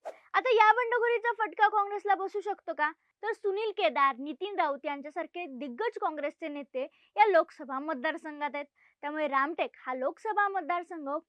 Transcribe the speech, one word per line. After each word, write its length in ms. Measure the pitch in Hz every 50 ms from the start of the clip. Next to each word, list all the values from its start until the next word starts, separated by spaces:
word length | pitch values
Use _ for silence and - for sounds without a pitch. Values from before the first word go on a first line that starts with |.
| - - - - _ _ -
आता 160 | 381 - 508
या 200 | 480 440 427 427 427
बंडखोरीचा 580 | 466 494 466 480 480 453 480 480 440 427 466 466 -
फटका 280 | 440 415 - - 427 415
काँग्रेसला 460 | 427 427 403 403 403 403 - 403 392
बसू 240 | 370 381 381 - 415
शकतो 320 | 381 403 381 - - - 330
का? 180 | - 302 302 - _ _ _ _ - -
तर 100 | 427 427
सुनील 380 | - - 403 381 403 453 440
केदार, 440 | 392 - 381 320 247 294 277 269 262
नितीन 420 | 226 277 302 302 - 370 415 403 370
राऊत 260 | 339 294 277 277 -
यांच्यासारखे 600 | 302 285 285 269 302 285 359 311 - - 349 349 285
दिग्गज 480 | 269 240 285 285 240 240 427 480 440 -
काँग्रेसचे 460 | 415 349 311 294 285 294 294 - 330
नेते 360 | 311 294 285 277 _ - 254 262 320 _ _ _ _ -
या 100 | 403 415
लोकसभा 520 | 440 370 320 330 330 - - 302 247 269 269
मतदारसंघात 760 | 285 311 320 254 240 311 311 330 - 311 294 294 294 294 247
आहेत, 100 | 285 285 - _ _ _ _ _ - -
त्यामुळे 240 | 285 302 311 302
रामटेक 480 | 285 269 269 277 294 349 - 320 240 _
हा 160 | - - 262 254
लोकसभा 520 | 262 262 285 339 - - 440 415 415 415
मतदारसंघ 640 | 403 392 381 320 277 349 349 349 - 359 330 294 277 285 320 -